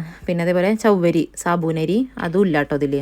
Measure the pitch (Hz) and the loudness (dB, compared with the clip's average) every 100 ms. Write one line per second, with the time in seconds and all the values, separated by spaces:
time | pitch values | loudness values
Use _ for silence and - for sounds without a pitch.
0 | 160 - - 175 170 180 190 220 226 196 | -8 -10 -6 -2 0 2 0 2 2 4
1 | 170 165 - - 175 175 165 160 160 214 | 2 2 -2 -4 -2 -2 -2 -2 0 -2
2 | 262 - 170 180 202 151 143 143 143 139 | -2 -6 -2 0 2 0 0 -2 -2 -2